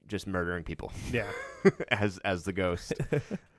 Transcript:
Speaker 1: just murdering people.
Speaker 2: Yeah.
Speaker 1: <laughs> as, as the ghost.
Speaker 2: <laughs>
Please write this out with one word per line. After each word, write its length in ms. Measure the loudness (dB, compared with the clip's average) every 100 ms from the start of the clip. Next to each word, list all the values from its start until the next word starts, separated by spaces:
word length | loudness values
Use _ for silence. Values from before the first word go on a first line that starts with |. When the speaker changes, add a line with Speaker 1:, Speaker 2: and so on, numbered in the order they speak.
| -6
Speaker 1:
just 180 | -4 -2
murdering 380 | 0 0 -2
people. 280 | -4 -6 -6 -6 -2
Speaker 2:
Yeah. 200 | -2 -2 -6 -8 2
Speaker 1:
<laughs> 280 | 4 4 2
as, 280 | 2 2 2
as 260 | 0 0
the 80 | 0
ghost. 400 | 2 2 2 -2 -4
Speaker 2:
<laughs> 240 | 0 0 0 -6 -8